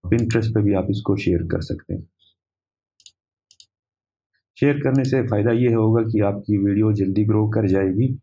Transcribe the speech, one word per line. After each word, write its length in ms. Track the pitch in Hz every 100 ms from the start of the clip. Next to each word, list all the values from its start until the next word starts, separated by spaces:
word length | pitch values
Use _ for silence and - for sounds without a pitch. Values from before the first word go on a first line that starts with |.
| -
Pinterest 380 | 117 113 120 110
पे 80 | 110
भी 120 | 101
आप 120 | 98 98
इसको 260 | 98 - 98
share 260 | - 87 85
कर 80 | 87
सकते 320 | 87 - -
हैं। 120 | - - _ _ _ _ _ _ _ _ _ - _ _ _ _ _ - _ _ _ _ _ _ _ _ -
Share 220 | 143 143
करने 240 | 139 135
से 180 | 127 131 110
फ़ायदा 240 | 107 110
ये 200 | 117 123
होगा 280 | 117 110 113
कि 180 | 113 107
आपकी 340 | 101 101 - 104
video 340 | 101 101 107
जल्दी 300 | 104 95 95
ग्रो 220 | 104 107 107
कर 160 | 110 104
जाएगी। 400 | 95 98 101 131 135